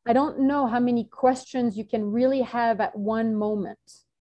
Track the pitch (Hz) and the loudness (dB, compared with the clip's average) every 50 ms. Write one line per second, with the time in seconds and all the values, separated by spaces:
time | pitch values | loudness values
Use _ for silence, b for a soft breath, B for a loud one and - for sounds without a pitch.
0 | _ 240 233 262 285 311 - - 269 269 285 285 269 226 233 247 247 247 240 233 | _ 2 2 4 2 2 0 0 0 2 2 2 0 0 0 0 0 2 0 0
1 | 214 - - - - 254 254 262 - - - 254 240 233 190 214 214 - - 220 | -2 -4 -4 0 2 2 2 2 -2 -8 -4 -2 -2 -2 -2 -4 -6 -4 -4 -4
2 | 208 208 208 240 254 262 269 269 240 - 233 240 233 233 226 220 208 - - 208 | -2 -2 0 2 2 2 2 0 -2 -2 -2 0 0 0 0 0 -2 -4 -4 -4
3 | 202 214 220 226 226 226 220 208 208 214 214 208 180 - - - _ - - - | -4 -2 -2 0 0 0 0 0 -2 -2 -2 -4 -4 -6 -10 -14 _ -20 -20 -20
4 | _ _ _ _ _ _ | _ _ _ _ _ _